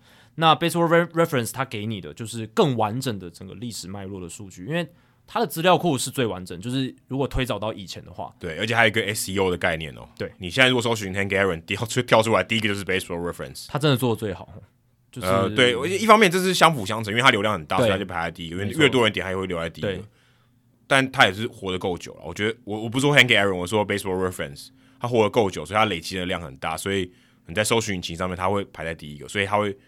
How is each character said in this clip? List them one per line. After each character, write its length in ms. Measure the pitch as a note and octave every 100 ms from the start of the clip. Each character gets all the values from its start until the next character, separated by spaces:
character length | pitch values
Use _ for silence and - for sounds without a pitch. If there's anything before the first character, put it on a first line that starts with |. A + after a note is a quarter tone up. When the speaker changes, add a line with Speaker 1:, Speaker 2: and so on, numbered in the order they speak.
| _ - _ -
Speaker 1:
那 200 | D#3+ D3
Baseball 320 | E3+ E3+ E3+
Re-，Reference 640 | E3 E3+ E3 E3 C3+ A2
它 140 | - C3
给 200 | G#2+ G#2
你 140 | G#2
的 140 | E2
就 120 | D2 A2
是 220 | A#2 A2
更 300 | D#3+ E3+ A#2+
完 220 | G#2+ A#2+
整 180 | C3 G2+
的 100 | F2+
整 160 | - F#2+
个 80 | F#2+
历 140 | A#2+
史 200 | G#2 F2
脉 160 | G2+ F#2+
络 160 | G2
的 80 | F2
数 200 | - G2
据， 160 | F2+ F#2
因 80 |
为 140 | E3 E3+ _ _ _ -
它 140 | A3
的 40 | A3+
资 160 | E3
料 160 | F3+ F3
库 200 | F3 B2+
是 120 | -
最 160 | - A#2
完 200 | F#2 F2+
整， 140 | F2
就 100 | A2+
是 240 | C3 C3 - -
如 100 | C3+
果 100 | C3
推 180 | - B2
找 140 | G#2
到 140 | G#2+
以 120 | G#2 F2+
前 180 | - D#2+
的 60 |
话。 220 | F2 - -
Speaker 2:
对， 180 | F2 D#2
而 80 | A2+
且 80 |
还 100 | A2+
有 40 | A2+
一 40 |
个 100 | G2+
S 320 | G2 G#2+ -
E 40 | F#2+
O 140 | F#2+
的 60 | F2
概 180 | F#2 D#2+
念 180 | D#2 A#1
哦。 120 | A1+ -
Speaker 1:
对。 140 | F#2+ -
Speaker 2:
你 120 | F2+
现 140 | G#2
在 60 | B2+
如 60 | B2+
果 60 |
搜 140 | A#2 A2+
寻 180 | F#2+
Hank 140 | F#2+ G2
Aaron， 340 | F#2+ G2 E2 -
跳 200 | F#2+ A2+
出， 160 | B2+
跳 180 | A#2+ A#2
出 100 | A2
来 100 | G2+
第 140 | F#2 A2+
一 60 |
个 80 | A2
就 40 |
是 120 | G2+ F#2
Baseball 440 | F#2 - F2 F2
Reference。 360 | E2 C#2+ - -
Speaker 1:
他 100 | -
真 140 | D3+
的 60 | B2+
做 180 | B2+ G#2+
得 40 |
最 140 | G#2+
好， 160 | F2 - F#2 - _ _ _ _
就 100 | -
是 60 | F#2
Speaker 2:
呃， 220 | G2 G2
对， 240 | G#2+ B2 A#2+ D3+ F#3+
一 80 | A3
方 120 | G#3+
面 140 | G3
这 80 | F#3
是 120 | F#3
相 200 | F3 E3
辅 120 | D3 G2
相 180 | A2
成， 80 | G#2
因 60 | A2+
为 40 |
他 100 | C3
流 100 | A#2
量 120 | G#2
很 120 | G2 D2+
大， 120 | F#2
Speaker 1:
对。 100 | A#2
Speaker 2:
所 0 |
以 40 |
他 60 | F#2+
就 80 | F#2+
排 180 | F2
在 80 | E2+
第 160 | E2 E2
一 20 |
个， 60 | F2
因 60 |
为 60 | G2+
Speaker 1:
没 60 |
错。 80 | D#3
Speaker 2:
越 60 | C#3+
多 160 | B2+
人 80 | A2
点， 120 | F#2+
他 80 | F2+
也 40 | F#2+
会 100 | F#2+
留 140 | E2+
在 100 | E2+
第 120 | D#2+
一 20 |
个。 60 | G2+
Speaker 1:
对。 120 | F#2 G2+ _ _ _ _ _ _ _ -
Speaker 2:
但 240 | C3+ C3
他 160 | C3+ A#2
也 60 |
是 120 | F#2+ A2+
活 260 | - F#2+
得 60 | F#2
够 180 | G2 E2+
久 180 | - -
了。 60 | D#2
我 80 |
觉 180 | E2+ G#2+
得， 60 | A2
我， 180 | - G#2+
我 80 | A2+
不 100 | B2+
说 160 | C#3 C#3+
Hank 120 | A#2+
Aaron， 280 | G#2+ G2+ F2+
我 120 | F2+
说 180 | A2 G2+
Baseball 420 | G2+ G2 F#2 F#2
Reference， 420 | F2+ D2+ C#2+ - _ _ _
他 80 | A#2+
活 140 | A#2+
得 80 | G#2
够 220 | A#2+ G2+
久， 120 | E2+
所 120 | D2+ G#2
以 20 |
他 80 | A2
累 140 | F2
积 180 | - F#2+
的 80 | F2+
量 160 | F2+
很 140 | D#2+ C2
大， 180 | E2 D#2+
所 160 | G2
以 200 | G2 F2+ - _ _ -
你 80 |
在 100 | E2+
搜 160 | G#2+ A#2
寻 180 | A2 F#2
引 40 |
擎 140 | F2 E2
上 120 | F#2
面 80 | F2
他 140 | F#2
会 140 | G2+ F#2+
排 180 | -
在 120 | D#2+ D#2+
第 180 | D2+
一 60 | D2
个， 80 | C2
所 120 | G#2
以 60 | G2
他 140 | G#2
会 80 | G#2
有 80 | G2